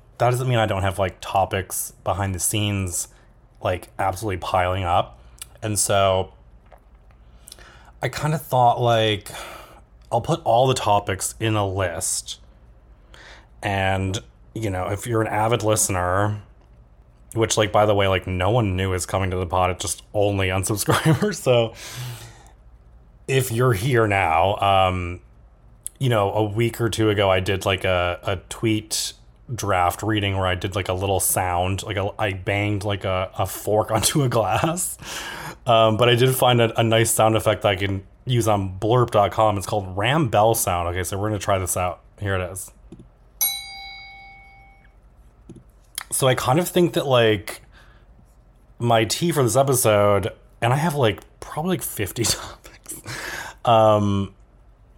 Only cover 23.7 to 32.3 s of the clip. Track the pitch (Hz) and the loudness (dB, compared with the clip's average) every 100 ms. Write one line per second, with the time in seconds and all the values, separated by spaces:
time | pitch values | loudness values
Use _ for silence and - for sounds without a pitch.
23.7 | 101 123 117 110 98 87 80 92 104 98 | 2 2 2 4 2 2 4 2 2 2
24.7 | 98 92 90 87 90 - - - _ - | 4 4 0 -6 -10 -16 -20 -20 _ -20
25.7 | - - - 135 113 101 107 107 104 117 | -20 -18 -4 0 2 2 0 0 0 -2
26.7 | - 113 95 110 104 98 95 92 95 101 | 0 -2 2 2 4 4 2 0 -2 0
27.7 | 95 95 90 87 85 - 92 - - 113 | 0 0 0 0 -2 -4 -6 -8 -4 -2
28.7 | 107 - - - - - - - 113 101 | -2 -4 -6 -6 -10 -20 -20 -12 -6 0
29.7 | 92 87 - 104 107 98 95 92 92 101 | 2 2 0 -2 -2 -2 0 -2 -2 -4
30.7 | 98 95 92 98 95 - - 90 87 92 | -4 -4 -2 -2 0 0 -2 0 0 -2
31.7 | 98 - 101 98 - 107 | -4 -6 -6 -6 -4 -4